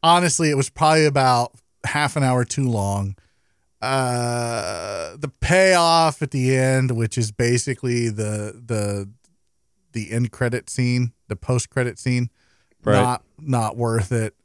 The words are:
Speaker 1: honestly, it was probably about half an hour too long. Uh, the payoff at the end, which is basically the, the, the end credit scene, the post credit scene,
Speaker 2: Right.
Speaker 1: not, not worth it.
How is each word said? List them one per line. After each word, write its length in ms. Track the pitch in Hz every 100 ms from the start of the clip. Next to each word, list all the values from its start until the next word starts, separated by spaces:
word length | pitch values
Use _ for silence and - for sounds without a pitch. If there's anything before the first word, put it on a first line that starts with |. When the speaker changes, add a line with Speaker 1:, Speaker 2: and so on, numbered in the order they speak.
Speaker 1:
honestly, 460 | 165 175 175 - 160
it 40 | 143
was 140 | 135
probably 340 | - 156 156
about 480 | 151 143 131 123 120 _ _ _
half 320 | - 147 147 -
an 60 |
hour 220 | 135 127 120
too 200 | - 131
long. 480 | 113 98 101 98 95 _ _ _ _ _ _
Uh, 1300 | 110 135 127 123 120 120 117 117 85 92 92 98 80 107
the 100 | 143 -
payoff 800 | - 180 190 180 170 165 165 147
at 80 | 147
the 260 | 139 127 131
end, 360 | 131 131 131
which 260 | 117 113 -
is 120 | 110
basically 760 | 104 120 123 - 123 127 120 117
the, 520 | 107 107 107 104 104 117
the, 440 | 113 104 101 98 110 _ _ _ _ _ _ _
the 180 | 117 107
end 180 | 113 123
credit 380 | - 123 120 -
scene, 420 | - 123 123 120 _ _
the 80 | 104
post 340 | - 127 -
credit 280 | - 123 -
scene, 320 | - 123 123 _ _ _ _ _
Speaker 2:
Right. 100 | - 104
Speaker 1:
not, 200 | 123 123 _ _
not 380 | 151 127 110 120
worth 360 | 120 113 95
it. 220 | 120 110 _